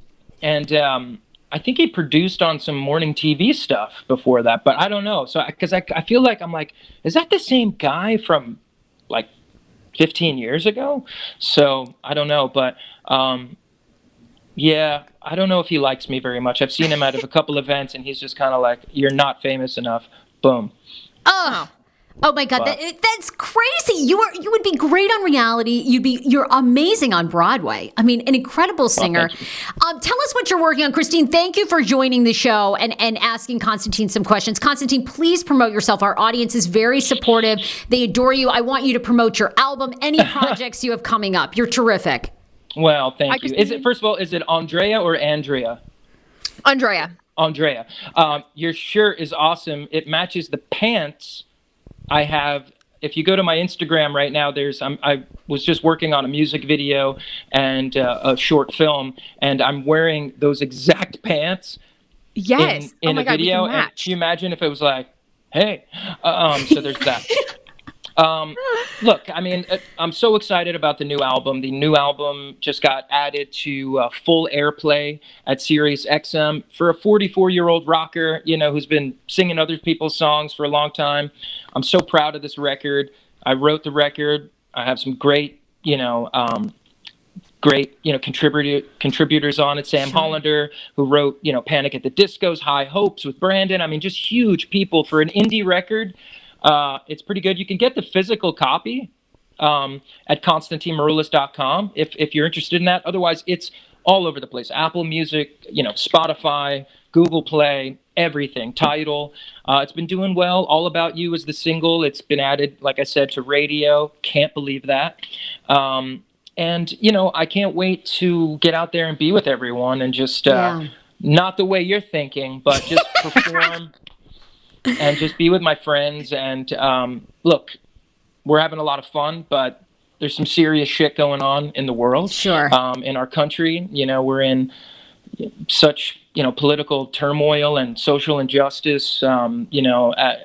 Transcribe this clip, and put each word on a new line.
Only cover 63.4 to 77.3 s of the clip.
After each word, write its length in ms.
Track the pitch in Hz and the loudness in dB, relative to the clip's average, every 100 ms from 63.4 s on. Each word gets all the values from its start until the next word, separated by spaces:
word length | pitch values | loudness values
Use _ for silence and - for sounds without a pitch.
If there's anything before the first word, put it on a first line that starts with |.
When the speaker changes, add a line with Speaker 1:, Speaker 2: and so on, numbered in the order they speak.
| 170 185 | 0 0
Speaker 1:
And 80 | 185 | 0
Speaker 3:
match. 320 | 269 165 - | -2 -4 -6
Speaker 1:
can 60 | 180 | -6
you 60 | 180 | -2
imagine 360 | 165 170 180 | -2 -2 -4
if 80 | 170 | -4
it 60 | 165 | -4
was 120 | 147 | 0
like, 260 | 147 131 127 _ _ _ _ | 0 -2 -6 _ _ _ _
"Hey," 320 | 147 214 185 _ 175 185 170 | 0 0 -2 _ -16 -14 -6
uh, 60 | 165 | -2
um, 320 | 175 165 143 135 | 0 0 2 2
so 140 | - | 2
there's 180 | 143 131 | 0 -4
that. 260 | 139 120 - | -2 -2 -2
Speaker 3:
<laughs> 60 | 480 523 - - - - - - - | -2 -4 -8 -20 -20 -20 -20 -4 2
Speaker 1:
Um, 380 | 160 160 156 269 523 466 480 - | 2 2 -6 -8 -6 -4 -6 -2
look, 220 | 220 196 - | 2 2 0
I 140 | 165 | -8
mean, 240 | 180 180 180 | -4 -4 -4
uh, 60 | 185 - - | -6 -6 -6
I'm 120 | 170 | -6
so 260 | 160 233 214 | 0 2 2
excited 380 | 208 185 175 | 0 -2 -2
about 220 | 165 151 147 | -2 -2 -2
the 80 | |
new 140 | 143 143 | -4 -2
album. 420 | 131 131 131 131 | 0 -2 -2 -4
The 100 | 131 | -4
new 260 | 135 151 151 | -2 2 4
album 600 | 143 139 147 143 139 - | 2 -2 -6 -8 -12 -10
just 180 | 151 139 | -8 -2
got 240 | 147 135 - | -2 -2 -2
added 420 | 143 143 143 143 - | -2 -2 -4 -8 -10
to, 340 | 151 139 135 131 | -8 -6 -2 -2
uh, 100 | 120 - | -2 -2
full 240 | - 165 165 | 2 2 2
airplay 640 | 143 147 147 156 147 147 151 - - - | -2 -2 0 0 0 -2 -10 -16 -10 -4
at 140 | 135 | -4
Sirius 460 | - 151 147 143 - | 0 2 2 0 -2
X 260 | 151 - | -2 -2
M 300 | 160 151 151 - | -2 -2 -2 -8
for 140 | - 170 | 0 0
a 60 | |
forty-four-year-old 920 | 165 208 208 196 | 2 4 4 2